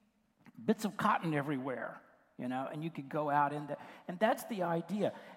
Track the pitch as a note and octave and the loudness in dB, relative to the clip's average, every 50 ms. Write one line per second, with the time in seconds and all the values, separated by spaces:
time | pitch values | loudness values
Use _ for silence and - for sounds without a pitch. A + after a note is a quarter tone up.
0 | _ _ _ _ _ _ _ _ _ - - - A2+ D#3+ A3 - A3 G3 - - | _ _ _ _ _ _ _ _ _ -20 -20 -2 2 2 2 2 0 -2 0 2
1 | - G#3 - - F#3 E3 D3+ C#3+ C3+ D3+ D3 B2+ C3 C#3 B2 A#2 - - - - | 4 4 4 4 2 2 2 2 2 0 0 -2 -2 -2 -4 -4 -4 -6 -8 -12
2 | - - - _ _ _ _ - B2 B2 B2+ C3 C3+ - - D3+ D#3+ E3 - D#3 | -16 -20 -20 _ _ _ _ -6 -4 -2 -2 -2 -2 -4 -4 -4 -4 -4 -4 -6
3 | C#3 C3+ E3 D3+ D3+ C#3+ C#3+ D3 C#3+ C#3+ D3 D3+ D3 C#3+ C#3+ - - - - - | -6 -4 -2 -2 2 4 4 4 4 4 2 -2 -4 -6 -8 -8 -10 -14 -18 -14
4 | - - F3+ F3 G#3+ A3+ D4 - - - A#3 F#3+ F3 E3+ E3+ E3+ E3+ - G3 G#3 | -10 -8 -2 2 4 4 4 2 -2 -4 -2 0 2 2 2 0 0 -2 0 0
5 | F3+ - - - - - - | 0 0 0 -4 -12 -18 -10